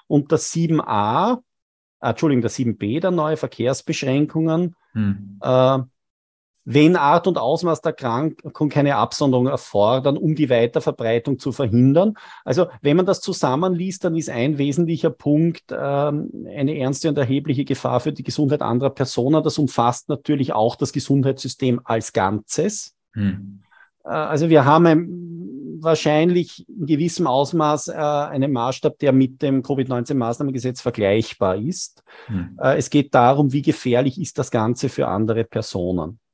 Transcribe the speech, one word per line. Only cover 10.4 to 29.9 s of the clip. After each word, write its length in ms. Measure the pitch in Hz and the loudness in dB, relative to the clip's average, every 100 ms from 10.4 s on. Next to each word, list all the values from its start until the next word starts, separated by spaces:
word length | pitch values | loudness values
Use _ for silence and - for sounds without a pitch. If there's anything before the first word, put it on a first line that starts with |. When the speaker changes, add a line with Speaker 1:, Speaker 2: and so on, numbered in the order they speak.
| 135 | 2
Speaker 1:
Weiterverbreitung 880 | 120 117 156 151 127 117 117 160 131 | 2 2 0 -2 -2 0 0 0 -4
zu 140 | 139 | -4
verhindern. 640 | 120 123 117 131 156 214 208 - - | -4 2 4 6 6 2 -2 -12 -10
Also 240 | - 131 175 - | -2 0 0 0
wenn 160 | 143 165 | 2 4
man 80 | 190 | 2
das 160 | 185 | 0
zusammenliest, 840 | - - 143 135 185 175 185 185 | -4 -2 0 0 0 -2 -4 -4
dann 140 | 180 165 | -4 -4
ist 120 | - | -4
ein 280 | 117 135 143 | -2 -2 0
wesentlicher 540 | 143 139 165 165 160 | 0 0 0 0 -2
Punkt, 520 | - 147 151 165 165 - | -2 0 2 2 -2 -8
ähm, 580 | - 143 139 147 147 - - - | -8 -4 -2 0 -2 -6 -12 -12
eine 320 | - 139 156 | -4 -4 -2
ernste 300 | 131 139 160 | -2 -2 -2
und 100 | 147 | 0
erhebliche 460 | 127 139 139 131 | 0 0 0 -2
Gefahr 380 | 135 135 127 123 | -2 -2 -2 0
für 100 | 151 | -2
die 120 | 143 | -6
Gesundheit 380 | 135 - 139 147 | -6 -2 0 0
anderer 280 | - 123 135 | 0 0 0
Personen. 540 | - 131 - 127 156 | -2 -4 -2 2 2
Das 140 | 147 156 | 2 0
umfasst 520 | 135 - 120 120 - | 0 2 0 0 -4
natürlich 420 | 143 - 143 131 | -6 -2 0 0
auch 240 | 107 113 - | 0 0 0
das 160 | 135 | -4
Gesundheitssystem 880 | 135 - 139 135 131 127 - 131 120 - | -2 0 2 2 -2 -6 -2 0 0 -2
als 260 | 113 - | -4 -2
Ganzes. 840 | 110 95 101 - - 190 - - _ _ | 0 0 0 -4 -2 -2 -4 -10 _ _
Speaker 2:
Hm. 480 | 107 101 92 - - _ _ _ _ | -6 -4 -6 -12 -20 _ _ _ _
Speaker 1:
Äh, 60 | - | -8
also 400 | 156 151 147 165 | -6 -2 0 4
wir 160 | 151 131 | 6 8
haben 220 | 160 170 | 6 6
ein, 920 | 156 170 175 175 170 196 262 262 160 | 4 2 -8 -12 -12 -14 -14 -12 -4
wahrscheinlich 880 | 160 156 151 151 170 180 170 - - | 0 0 2 4 4 2 -2 -8 -16
in 180 | 202 151 | -8 -2
gewissem 420 | 147 170 - 156 | 0 0 -2 0
Ausmaß, 600 | 131 143 170 151 151 - | 0 0 0 0 0 -4
äh, 60 | |
einen 580 | 160 147 147 147 143 139 | -6 -2 -2 -4 -2 -2
Maßstab, 480 | 131 123 - 135 - | -2 -2 -2 -4 0
der 140 | 143 | 2
mit 280 | 131 131 - | 4 2 0
dem 220 | 143 135 | -2 -2
covid 240 | 123 135 | -2 -4
neunzehn 300 | 135 | -2